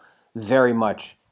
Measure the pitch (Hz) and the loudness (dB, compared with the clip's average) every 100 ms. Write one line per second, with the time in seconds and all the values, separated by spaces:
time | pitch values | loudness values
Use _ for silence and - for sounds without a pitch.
0 | _ _ _ 117 101 131 123 117 110 95 | _ _ _ -10 0 2 4 2 -2 -4
1 | - - _ | -12 -20 _